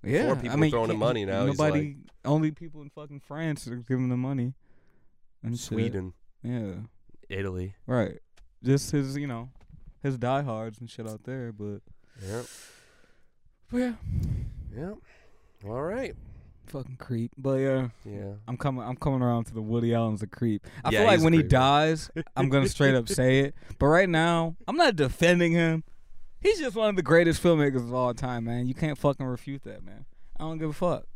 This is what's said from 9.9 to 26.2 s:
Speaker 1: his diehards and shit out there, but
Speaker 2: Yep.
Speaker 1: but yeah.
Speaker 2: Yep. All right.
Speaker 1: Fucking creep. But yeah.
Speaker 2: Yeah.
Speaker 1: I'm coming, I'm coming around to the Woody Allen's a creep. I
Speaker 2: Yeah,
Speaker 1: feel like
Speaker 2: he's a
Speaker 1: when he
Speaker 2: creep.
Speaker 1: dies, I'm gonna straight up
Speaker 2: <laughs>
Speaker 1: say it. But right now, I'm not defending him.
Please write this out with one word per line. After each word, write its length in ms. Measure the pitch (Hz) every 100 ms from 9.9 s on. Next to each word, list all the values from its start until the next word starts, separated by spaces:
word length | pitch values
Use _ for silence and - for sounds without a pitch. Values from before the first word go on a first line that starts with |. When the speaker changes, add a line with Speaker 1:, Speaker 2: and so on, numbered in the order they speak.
| -
Speaker 1:
his 140 | 139 131
diehards 600 | 120 135 143 110 113 107
and 100 | 117
shit 180 | - 110
out 160 | 107
there, 280 | - 131 120
but 280 | 107 104 101 - - _ -
Speaker 2:
Yep. 220 | 95 113 120 - - - _ _ _ _ _ _ _ _ _
Speaker 1:
but 60 | 240
yeah. 160 | 247 226 - - - - - - - 110
Speaker 2:
Yep. 200 | 170 214 - - - - _ _ 101
All 160 | 120
right. 320 | 156 226 233 - - - - - -
Speaker 1:
Fucking 300 | 143 127 127
creep. 340 | - 117 120 -
But 220 | 135 135
yeah. 280 | 135 135 127 -
Speaker 2:
Yeah. 300 | 110 101 101 104 110
Speaker 1:
I'm 100 | 123
coming, 260 | 143 127
I'm 140 | 117 127
coming 240 | 151 131
around 220 | 123 120 113
to 80 | 110
the 60 |
Woody 320 | 107 117 117
Allen's 280 | 117 113 107
a 60 | 101
creep. 400 | - 117 104 - -
I 60 | -
Speaker 2:
Yeah, 80 | 110
Speaker 1:
feel 80 | 220
like 60 | 185
Speaker 2:
he's 60 |
a 20 |
Speaker 1:
when 100 | 160
he 60 | 165
Speaker 2:
creep. 100 | 131
Speaker 1:
dies, 600 | 131 131 143 156 160 - - 160 -
I'm 140 | 135
gonna 180 | 135 135
straight 260 | - 139
up 140 | 131 113
Speaker 2:
<laughs> 0 |
Speaker 1:
say 300 | - 131 131
it. 160 | 139 - - -
But 80 | 139
right 220 | 165 190
now, 460 | 165 170 170 165 160 -
I'm 80 | 277
not 200 | 330 180
defending 580 | 151 - 170 175 170
him. 300 | 170 165 160 - - - -